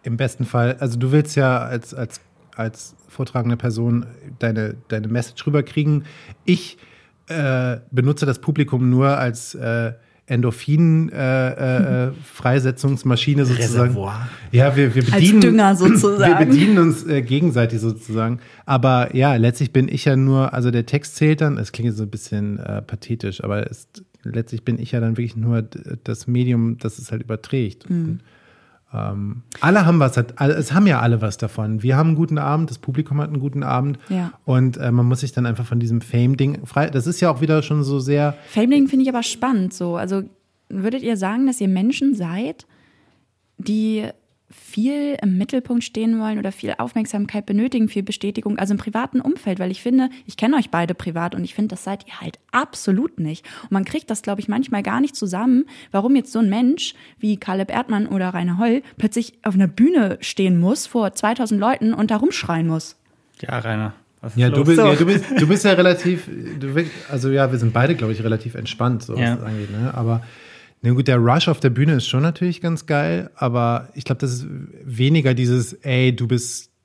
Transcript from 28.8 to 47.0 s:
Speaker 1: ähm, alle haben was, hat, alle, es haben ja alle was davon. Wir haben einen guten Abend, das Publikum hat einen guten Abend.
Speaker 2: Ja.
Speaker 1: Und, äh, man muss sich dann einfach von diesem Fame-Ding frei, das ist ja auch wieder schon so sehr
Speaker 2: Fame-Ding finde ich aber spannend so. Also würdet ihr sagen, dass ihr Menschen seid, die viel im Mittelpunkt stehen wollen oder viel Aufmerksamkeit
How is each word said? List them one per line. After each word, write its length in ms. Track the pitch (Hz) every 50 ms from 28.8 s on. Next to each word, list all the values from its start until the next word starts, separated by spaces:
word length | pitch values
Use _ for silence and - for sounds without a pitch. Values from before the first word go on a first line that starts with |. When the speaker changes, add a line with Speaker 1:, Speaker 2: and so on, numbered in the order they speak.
| _ _ -
Speaker 1:
ähm, 460 | 107 104 101 98 101 101 101 113 123 - _ - -
alle 260 | - 156 190 208 180
haben 120 | 165 175 165
was, 180 | 143 127 -
hat, 240 | 127 117 - - -
alle, 140 | 143 139 160
es 180 | 165 147 -
haben 140 | 139 180 208
ja 140 | 196 147 117
alle 200 | 113 120 117 110
was 160 | 110 104 -
davon. 460 | - 113 104 - - 107 107 110 107
Wir 140 | 104 127 131
haben 140 | 139 160 165
einen 60 | 160
guten 220 | 151 165 160 156 151
Abend, 320 | 143 139 147 156 165 -
das 80 | 117 -
Publikum 420 | - - 127 139 156 - 139 143
hat 60 | 147 151
einen 120 | 151 135
guten 240 | 131 143 127 143 139
Abend. 340 | - - 127 135 143 139 113 - -
Speaker 2:
Ja. 220 | 190 185 180 175 - _ _
Speaker 1:
Und, 320 | - 131 127 127 127 123
äh, 160 | - - 120
man 140 | 120 120 120
muss 120 | 120 127 123
sich 140 | - 127
dann 140 | - 127 123
einfach 200 | 120 113 117 120
von 140 | 113 120 120
diesem 200 | 117 113 117 117
Fame-Ding 640 | 113 - - 120 120 127 135 131 139 139 143 - -
frei, 260 | 120 - 143 151 165
das 180 | 139 131 120 165
ist 120 | 170 -
ja 80 | 180 170
auch 120 | 147 123
wieder 220 | 156 151 156 156 147
schon 180 | - 151 151
so 160 | 143 135 139 139
sehr 380 | 127 135 143 147 147 147 143 - - -
Speaker 2:
Fame-Ding 360 | - 214 220 240 285 294 277
finde 160 | 269 277 262
ich 60 | 262 262
aber 160 | 247 240 233
spannend 500 | - - - - 277 254 208 185 185 -
so. 220 | - 180 175 170
Also 260 | 170 - 185 196 196 190 - _ _ _ _ _ _ _ _
würdet 340 | - 196 190 220 233 269
ihr 140 | 247 226 233
sagen, 320 | 196 185 185 214 240 277 262
dass 120 | 247 -
ihr 60 | 208
Menschen 480 | 190 185 185 190 240 294 - 269 277 269
seid, 520 | 208 175 165 175 190 240 294 339 - - _ _ _ _ _ _ _ _ _ _ _ _ _ _ _ _ _ _ -
die 460 | - 208 214 220 220 220 220 214 214 - - _ _ _ _ _ _ _
viel 680 | - - - - - 208 220 262 285 294 285 285 277 -
im 160 | - 196 185
Mittelpunkt 460 | 185 208 - - 254 247 - 247 240
stehen 380 | 233 - - 220 220 226 226 226
wollen 180 | 220 214 214 208
oder 140 | 202 196
viel 220 | 196 - - 214 - -
Aufmerksamkeit 680 | 233 240 - 226